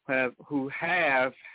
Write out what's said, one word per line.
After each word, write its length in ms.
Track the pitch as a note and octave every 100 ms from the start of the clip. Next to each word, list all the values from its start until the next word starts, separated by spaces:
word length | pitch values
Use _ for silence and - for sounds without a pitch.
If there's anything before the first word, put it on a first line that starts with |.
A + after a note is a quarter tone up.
| -
have, 260 | C3 B2+ -
who 260 | - D3 C3+
have, 640 | C#3 E3 F3 D#3+ C3 C3 B2+ -